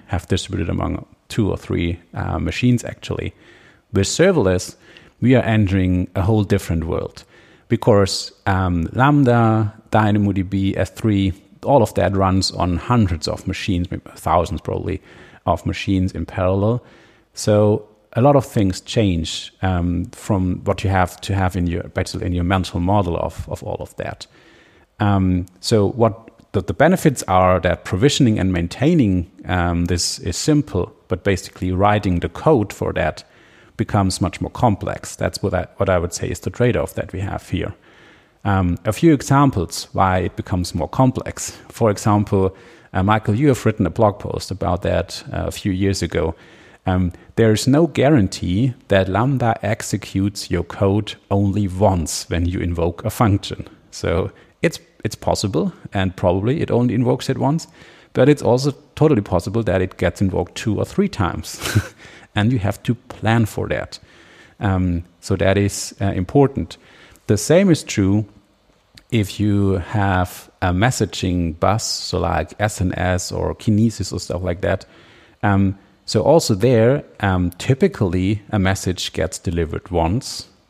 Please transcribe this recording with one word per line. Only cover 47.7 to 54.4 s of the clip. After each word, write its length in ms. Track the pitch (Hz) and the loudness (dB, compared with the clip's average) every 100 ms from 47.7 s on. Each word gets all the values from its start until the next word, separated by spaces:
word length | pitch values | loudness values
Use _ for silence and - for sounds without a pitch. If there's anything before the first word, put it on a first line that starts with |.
| 143 170 | 2 2
guarantee 840 | - 131 156 92 - 90 92 131 120 _ | 2 4 4 2 -2 -2 0 0 -2 _
that 180 | 98 95 | 2 2
Lambda 500 | 95 127 131 120 - | 0 0 0 0 -2
executes 880 | 101 113 - 107 - 98 101 101 - | -2 -4 -4 -6 -4 -2 -2 -4 -4
your 140 | 87 | -4
code 500 | 85 - 98 104 104 - _ | -4 0 2 2 -2 -10 _
only 380 | 101 101 98 98 | 0 2 0 -2
once 640 | 92 101 90 78 - - | 2 2 2 -2 -6 -4
when 160 | 85 87 | -2 -2
you 120 | 90 | -2
invoke 460 | 85 85 85 85 104 | -4 -2 -2 -2 -8
a 60 | |
function. 580 | - 113 101 - - - - _ | 0 2 2 -2 -10 -12 -18 _
So 400 | - 90 85 92 - | -8 -2 -2 -4 -8